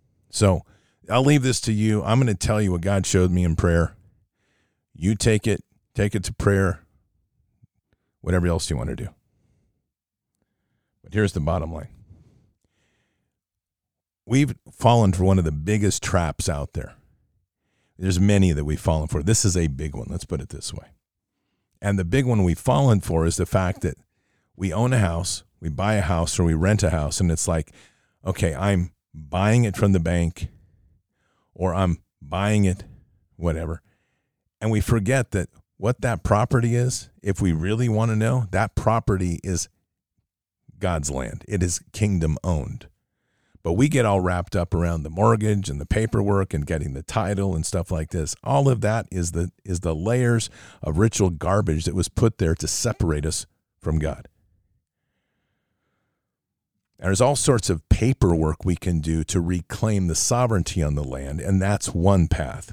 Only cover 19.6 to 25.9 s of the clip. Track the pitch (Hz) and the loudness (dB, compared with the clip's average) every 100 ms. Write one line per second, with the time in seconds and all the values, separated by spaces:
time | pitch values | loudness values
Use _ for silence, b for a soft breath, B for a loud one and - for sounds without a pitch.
19.6 | 80 67 76 65 60 87 - 78 65 69 | 0 -2 -8 -8 -10 -10 -8 -8 -8 -12
20.6 | - - - _ _ _ _ _ _ _ | -12 -14 -18 _ _ _ _ _ _ _
21.6 | _ _ 101 98 85 131 127 110 90 82 | _ _ -2 0 2 0 2 4 4 2
22.6 | - 139 135 104 - 82 82 - - 101 | 2 2 4 2 2 0 0 0 0 0
23.6 | 90 - 90 - _ _ _ _ _ - | 0 -2 -6 -6 _ _ _ _ _ -6
24.6 | 95 92 123 127 90 85 87 - _ _ | -4 0 0 2 2 0 -4 -8 _ _
25.6 | 82 73 101 | -8 -4 0